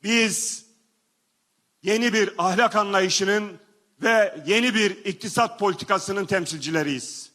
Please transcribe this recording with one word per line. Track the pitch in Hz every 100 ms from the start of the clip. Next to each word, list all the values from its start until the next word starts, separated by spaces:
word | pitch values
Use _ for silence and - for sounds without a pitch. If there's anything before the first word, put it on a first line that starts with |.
biz | 208 233 220 - - - - _ _ _ _ _ _ _ _ _ _ _
yeni | 185 214 240
bir | 214 196 -
ahlak | 180 185 233 214
anlayışının | 202 196 185 180 196 208 208 170 _ _ _ _
ve | 233 226 202 170 143
yeni | 214 247
bir | 220 208 180
iktisat | 202 - 220 - 226 233
politikasının | 202 180 - 190 - 196
temsilcileriyiz. | 185 190 170 160 139 160 147 131 - - -